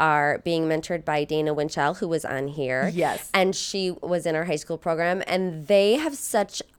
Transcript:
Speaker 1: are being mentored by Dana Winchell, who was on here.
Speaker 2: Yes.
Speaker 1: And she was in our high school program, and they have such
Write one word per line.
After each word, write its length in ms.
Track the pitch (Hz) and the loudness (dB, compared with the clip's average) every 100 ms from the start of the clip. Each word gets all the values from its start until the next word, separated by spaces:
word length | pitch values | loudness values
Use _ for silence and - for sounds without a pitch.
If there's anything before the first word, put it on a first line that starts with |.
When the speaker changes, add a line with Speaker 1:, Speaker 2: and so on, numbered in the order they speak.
Speaker 1:
are 380 | 156 151 147 135 | 2 4 2 0
being 240 | - 165 160 | 0 0 0
mentored 380 | 160 - 175 151 | 0 -2 -4 -2
by 180 | 151 | -2
Dana 300 | 151 156 151 | 0 0 0
Winchell, 400 | 151 151 - 143 185 | 0 -2 0 0 0
who 140 | 180 | -2
was 160 | 165 - | -2 -2
on 240 | 131 139 | -4 -4
here. 420 | 147 131 127 135 | -4 -2 0 0
Speaker 2:
Yes. 360 | 170 151 - - | 0 -2 -2 -2
Speaker 1:
And 220 | 196 185 190 | 2 2 2
she 360 | - 196 185 | -4 -4 -4
was 340 | 175 - 175 165 | -4 -2 -2 0
in 100 | 156 | 0
our 80 | 175 | 0
high 120 | 156 | -2
school 200 | - 165 | -4 -6
program, 460 | 175 160 170 185 - | -2 0 0 0 0
and 420 | 185 185 160 147 | 0 0 -2 4
they 260 | 202 202 | 6 6
have 220 | 254 311 277 | 4 0 -4
such 440 | - 226 196 - - | -2 -2 -2 -4 -10